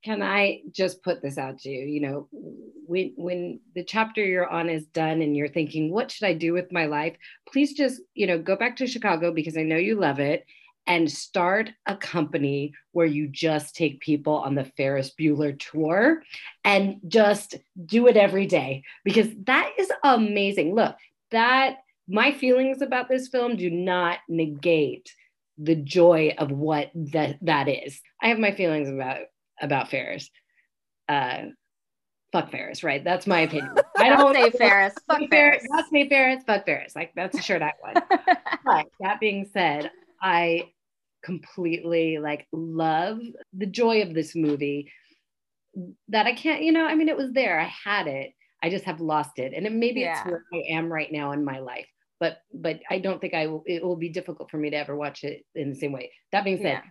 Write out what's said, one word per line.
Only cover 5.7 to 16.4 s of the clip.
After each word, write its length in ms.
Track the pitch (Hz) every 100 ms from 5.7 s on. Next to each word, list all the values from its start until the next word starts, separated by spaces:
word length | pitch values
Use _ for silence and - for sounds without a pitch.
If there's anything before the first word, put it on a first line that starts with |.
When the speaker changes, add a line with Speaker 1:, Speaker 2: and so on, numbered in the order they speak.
| 156 156
Speaker 1:
"What 200 | 196 -
should 160 | - 208
I 60 |
do 200 | 165 170
with 180 | 175 180
my 140 | 175 156
life?" 320 | 147 160 - - - -
Please 220 | 269 285
just, 280 | 285 269 247 -
you 140 | - 196
know, 100 | 170
go 160 | 165 196
back 220 | 240 247
to 100 | 254
Chicago 460 | 240 214 165 170
because 240 | 160 156 160
I 60 |
know 120 | 160 160
you 200 | 190 220
love 200 | 165 139
it, 260 | 143 160 - - _ _ -
and 260 | 175 160
start 600 | - - 190 175 196 220 - -
a 120 | 196
company 760 | - 180 147 156 143 143 143 - _
where 140 | 175 165
you 200 | 147 147
just 480 | 135 165 151 143 -
take 240 | 160 135
people 360 | - 147 143 151
on 200 | 135 139
the 160 | 135 -
Ferris 340 | 135 139 135 -
Bueller 400 | 156 147 147 143
tour 600 | - 151 156 180 247 320 - -